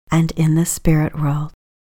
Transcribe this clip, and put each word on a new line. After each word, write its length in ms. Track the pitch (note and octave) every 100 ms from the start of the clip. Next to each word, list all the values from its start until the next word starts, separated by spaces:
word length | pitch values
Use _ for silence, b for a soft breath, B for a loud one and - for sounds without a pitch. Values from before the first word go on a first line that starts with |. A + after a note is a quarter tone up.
| -
and 220 | D#3+ E3
in 240 | - D#3 D#3
the 100 | E3+
spirit 540 | - - D#3 D#3 D#3
world. 320 | D3 D3 D3+ - _ _ _